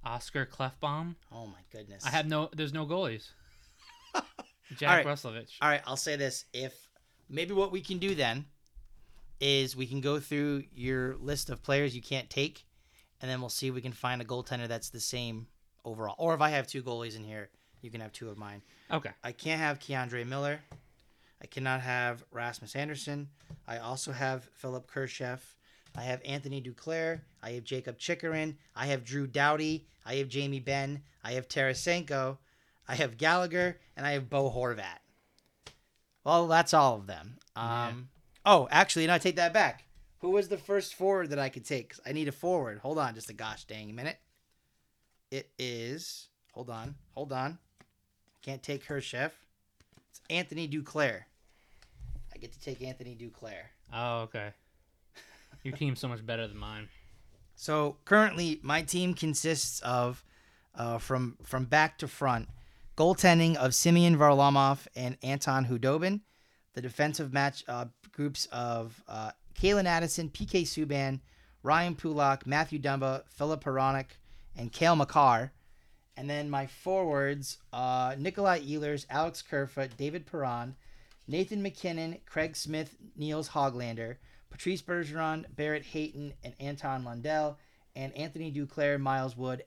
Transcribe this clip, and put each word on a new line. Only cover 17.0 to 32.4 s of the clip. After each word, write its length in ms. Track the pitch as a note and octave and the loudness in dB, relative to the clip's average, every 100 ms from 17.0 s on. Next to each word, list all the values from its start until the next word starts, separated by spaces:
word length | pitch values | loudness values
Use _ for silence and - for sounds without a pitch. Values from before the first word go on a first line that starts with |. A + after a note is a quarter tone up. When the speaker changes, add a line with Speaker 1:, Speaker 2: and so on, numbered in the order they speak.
| A#2 A2 | -6 -10
Speaker 2:
in 80 | |
here, 260 | G#2+ G#2+ G2+ _ _ _ | -12 -12 -14 _ _ _
you 80 | A#2+ | -16
can 100 | A2+ | -14
have 100 | A2 | -14
two 180 | - A#2 | -12 -14
of 80 | G#2 | -12
mine. 240 | G#2 G2+ - - _ | -14 -16 -20 -20 _
Speaker 1:
Okay. 200 | D#3+ A#2 - | -6 -6 -12
Speaker 2:
I 80 | B2 | -12
can't 300 | A#2+ D#3+ D#3+ | -8 -4 0
have 180 | D#3 C#3+ | 0 -2
Keandre 460 | - C3+ B2 B2 A#2+ | -4 -4 -4 -6 -6
Miller. 320 | C3+ C#3+ D3+ D3 - _ _ _ _ _ _ | -4 -4 -6 -10 -20 _ _ _ _ _ _
I 60 | - | -14
cannot 340 | - C3 C3 | -6 -2 -2
have 420 | B2+ B2 B2 A#2+ - | -2 -2 -2 -4 -10
Rasmus 440 | A#2 A#2+ A#2 G#2+ C#3 | -8 -8 -8 -10 -8
Andersson. 540 | D3 D3 - C#3+ C#3+ _ - D#3 - | -6 -6 -8 -8 -8 _ -20 -18 -12
I 100 | A#2 | -10
also 340 | A#2 C3+ - | -8 -8 -6
have 340 | B2+ C3+ C3 B2 _ | -4 -2 -2 -8 _
Philip 340 | C3 B2+ B2 | -8 -8 -8
Kurashev. 500 | - C3 - B2+ B2+ - _ _ _ _ - | -6 -6 -6 -6 -6 -12 _ _ _ _ -10
I 60 | |
have 200 | A#2+ B2+ C3+ | -6 -6 -4
Anthony 360 | C#3+ C#3 C#3 | -8 -6 -8
Duclair. 600 | B2+ A#2+ - E3 D#3+ E3 - _ | -10 -12 -6 -2 -2 -4 -10 _
I 80 | A2+ | -10
have 120 | A#2+ | -10
Jacob 360 | A2+ C3 B2+ A#2 | -6 -6 -6 -10
Chychrun. 560 | - E3+ E3+ D#3+ D#3 D3 _ - | -4 -4 -2 -2 -4 -6 _ -6
I 120 | C3+ | -2
have 160 | C3+ | -2
Drew 240 | A#2 C#3 C#3 | -2 -4 -2
Doughty. 580 | C3 C#3+ D3+ D#3 D#3 - _ - | 2 4 4 2 -2 -6 _ -6
I 100 | C3 | -4
have 120 | C3+ | -2
Jamie 300 | B2+ C#3+ C3+ | -2 -2 -4
Benn. 440 | B2 C#3 C3+ C#3+ C#3+ _ | -2 -2 -2 -6 -10 _
I 100 | A2 | -6
have 140 | B2+ B2 | -6 -4
Tarasenko. 880 | - C3+ B2+ - F3 D3 C#3 C3 C3+ | 0 0 2 0 0 0 -2 -2 -4